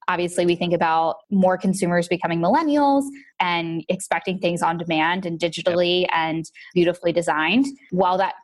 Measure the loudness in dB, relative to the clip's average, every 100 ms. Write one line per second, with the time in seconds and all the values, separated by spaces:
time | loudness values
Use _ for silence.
0 | -6 -2 -2 0 0 2 0 0 2 2
1 | 0 -2 -2 2 4 2 0 0 0 0
2 | 0 -2 -2 0 2 2 2 2 4 2
3 | 0 -8 -14 -4 -2 -2 -2 -6 -4 -6
4 | -2 -4 -4 -4 -2 0 -2 -2 -2 0
5 | 0 -2 -4 -4 -4 -2 -2 0 2 0
6 | 0 0 -2 -4 -8 -14 -4 0 2 0
7 | -2 0 0 0 2 2 0 -4 -6 0
8 | 2 2 -2 -2